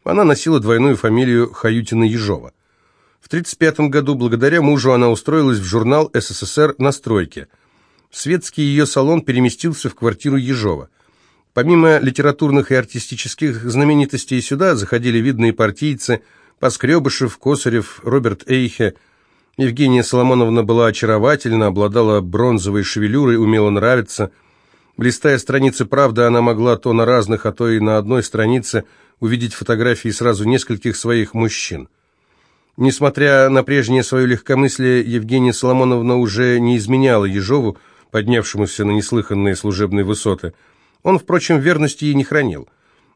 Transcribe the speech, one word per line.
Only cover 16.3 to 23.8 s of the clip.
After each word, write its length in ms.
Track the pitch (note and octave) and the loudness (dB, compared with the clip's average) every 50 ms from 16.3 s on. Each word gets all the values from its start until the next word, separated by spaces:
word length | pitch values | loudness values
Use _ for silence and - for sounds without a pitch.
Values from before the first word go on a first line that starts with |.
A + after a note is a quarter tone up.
| _ _ _ _ _ _ | _ _ _ _ _ _
Поскрёбышев, 800 | - C3 - - - B2+ D#3+ E3+ C#3 C3+ - - C3 A#2 - - | -4 -4 -2 -2 0 0 0 2 0 0 -2 -2 -4 -4 -4 -4
Косарев, 640 | - C3 D3 - - B2+ A2+ A#2 G2+ - - - - | -2 -2 -2 0 0 -2 -2 -2 -2 -4 -10 -12 -4
Роберт 400 | A#2 C3 C#3 A#2+ A2+ G2+ - - - | -2 -2 0 0 0 -2 -4 -4 -2
Эйхе. 460 | C3 C3 B2+ A2+ - - A2+ G2 - - _ _ _ _ _ _ _ _ _ _ _ - | 0 0 0 -2 -2 -2 -2 -2 -2 -6 _ _ _ _ _ _ _ _ _ _ _ -2
Евгения 460 | C3+ B2+ A#2 C3 D3 C3 B2 B2 A2+ | -2 -2 0 2 2 4 4 2 2
Соломоновна 600 | - - B2 B2 B2+ B2+ B2 A#2+ A2+ A2+ A#2 A2+ | 2 0 0 2 2 2 2 2 2 2 0 2
была 240 | G2+ A#2 A#2 A#2 A2+ | 2 2 2 2 2
очаровательна, 800 | G2+ - - G#2+ A2 G#2+ G#2+ C3+ D3+ D3 - A#2+ A2+ A2+ A2 G2+ | 0 0 -2 0 0 2 2 2 0 0 -2 -2 0 0 0 0
обладала 520 | F#2 G2 G#2 G#2 G2+ A#2+ A2+ G#2+ G#2+ G#2 | 0 0 -2 0 2 2 2 2 2 0
бронзовой 640 | F#2 F2 F2 G#2 A#2+ B2+ A#2+ G#2+ F2 G2+ G2+ G#2 F#2+ | 0 -2 -2 0 0 2 0 0 -2 -2 -2 -2 -2
шевелюрой, 540 | - - A2 G#2+ G#2 A2+ C#3+ D3 B2+ A#2 A2+ | -4 -4 -4 -2 -2 0 0 2 2 2 2
умела 320 | A2 G#2+ A2 A2 G#2 G#2 | 2 2 2 2 2 2
нравиться. 640 | G2+ G2+ | 2 2